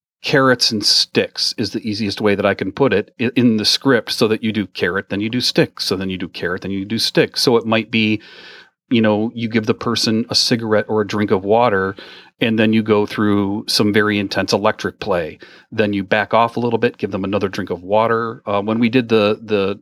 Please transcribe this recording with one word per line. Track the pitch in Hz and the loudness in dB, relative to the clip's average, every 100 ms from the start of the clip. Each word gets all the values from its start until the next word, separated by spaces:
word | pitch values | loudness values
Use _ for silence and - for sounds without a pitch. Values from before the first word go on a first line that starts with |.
| _ _ | _ _
carrots | - 143 131 120 - | -2 2 4 2 0
and | 107 | 0
sticks | - - - 117 95 - - - | 0 0 0 -2 -2 -4 -4 -4
is | 104 | -6
the | 110 110 | -6 -6
easiest | 104 101 - | -4 -4 0
way | 104 | 0
that | 98 | 2
I | 101 | 0
can | 98 98 | 0 -4
put | - 131 | 0 2
it | 113 - - | 2 -2 -4
i-, | 117 - | -2 2
in | 120 110 | 2 2
the | |
script, | 101 - 135 117 - | 0 0 2 2 0
so | - 110 | -2 0
that | 113 | 0
you | 110 | -2
do | 107 95 | -2 -4
carrot, | - 92 92 - | -4 -4 -4 -6
then | 98 | -6
you | 110 | -4
do | 123 | -2
stick. | - - 151 - | 0 0 0 -2
So | - 95 | -6 -4
then | 95 | -4
you | 92 | -6
do | 90 | -10
carrot, | - 87 92 | -6 -6 -6
then | 95 | -6
you | 98 | -6
do | 101 113 | -4 -4
stick. | - 170 120 - | 0 0 0 0
So | 135 117 | 2 2
it | |
might | 110 110 110 | 2 0 0
be, | 113 107 107 - - - - - _ - | 0 2 0 -6 -20 -20 -20 -20 _ -2
you | 117 | 2
know, | 107 104 117 | 2 2 -2
you | 120 117 | -4 -4
give | 113 107 | -2 0
the | |
person | - 120 110 117 110 120 | -2 -4 -2 0 0 0
a | |
cigarette | - - 117 113 104 - | -2 0 -2 0 0 0
or | 107 | -2
a | 101 | 0
drink | 104 107 | -2 0
of | 98 | 0
water, | 98 113 120 95 95 - - - - - | 2 2 4 2 -2 -6 -16 -20 -20 -4
and | 117 110 | 0 2
then | 110 | 4
you | 110 | 2
go | 110 104 104 | 4 2 2
through | - 104 101 98 104 - | 0 2 2 0 -4 -2
some | - 107 | 0 2
very | 107 104 101 | 2 2 0
intense | 98 98 95 | -2 -4 -2
electric | 104 107 - 95 - | 0 0 -2 -6 -6
play. | 107 87 82 - - - _ | -4 -2 -4 -10 -20 -20 _
Then | 110 107 | -2 0
you | 101 | -2
back | 95 107 101 | 0 0 2
off | 113 117 120 | 2 2 0
a | |
little | 120 113 | -2 0
bit, | 120 - | -2 -2
give | 101 | -6
them | 101 | -4
another | 98 98 95 | -4 -2 -2
drink | 104 90 | -4 -6
of | 87 | -8
water. | 90 107 113 113 117 123 110 | 0 2 2 0 -4 -8 -4
Uh, | 101 | -2
when | 104 113 | 0 0
we | 117 | 2
did | 127 113 | 2 2
the, | 110 104 107 | 2 2 0
the | 110 104 98 101 | -2 -2 -2 -4